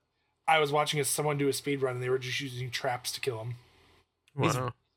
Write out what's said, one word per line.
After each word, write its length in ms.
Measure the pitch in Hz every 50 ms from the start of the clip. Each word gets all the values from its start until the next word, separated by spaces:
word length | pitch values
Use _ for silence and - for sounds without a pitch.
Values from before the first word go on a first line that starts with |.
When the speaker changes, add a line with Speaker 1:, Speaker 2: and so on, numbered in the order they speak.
| _ _ _ _ _ _ _ _ _
Speaker 1:
I 120 | - 160 156
was 120 | 151 139
watching 300 | 143 151 151 147 - 147
a, 20 | 135
someone 340 | - - - 147 151 147
do 120 | 143 143 139
a 40 | 131
speed 280 | - - 143 143 135
run 140 | 131 131 123
and 80 | 123 123
they 60 | 123
were 80 | 131 131
just 200 | 123 127 120 -
using 300 | 147 131 123 123 127 123
traps 400 | 120 - - 135 123 123 - - -
to 60 | -
kill 200 | - 135 117 110
him. 140 | 113 120 120 - - _ _ _ _ _ _ _ _ _ _ _ _ _ - 143
Speaker 2:
He's 140 | 131 - 110
Speaker 3:
Wow. 160 | 127 127 123 - _ _ _ _